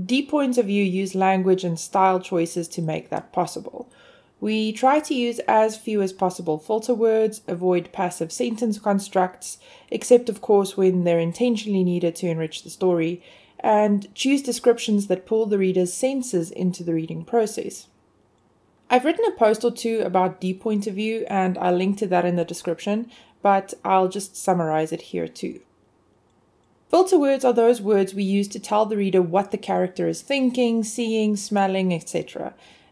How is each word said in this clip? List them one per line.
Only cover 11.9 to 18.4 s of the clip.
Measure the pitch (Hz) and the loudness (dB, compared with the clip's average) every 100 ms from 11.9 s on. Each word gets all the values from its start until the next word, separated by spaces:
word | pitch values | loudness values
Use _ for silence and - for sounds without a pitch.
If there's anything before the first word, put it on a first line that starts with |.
| 175 175 165 | 0 -2 -2
to | 180 | -4
enrich | 160 156 - | -4 -4 -8
the | 151 | -14
story, | - 185 170 165 175 - - _ - | -2 0 2 0 -4 -12 -20 _ -6
and | - 214 214 202 202 - | 2 4 4 2 -2 -4
choose | 262 277 | 0 0
descriptions | 269 240 247 233 - 208 202 | 0 0 4 2 2 0 0
that | 185 - | -4 0
pull | 220 220 | 0 2
the | 202 | 2
reader's | 190 180 180 | 2 2 0
senses | - 262 269 247 180 165 | 0 -2 -2 -2 -4 -4
into | - 185 180 | -2 -4 -2
the | 170 | -4
reading | 165 160 165 165 | -4 -4 -8 -2
process. | 233 214 - - - - _ _ _ _ _ | 0 0 -4 -10 -12 -18 _ _ _ _ _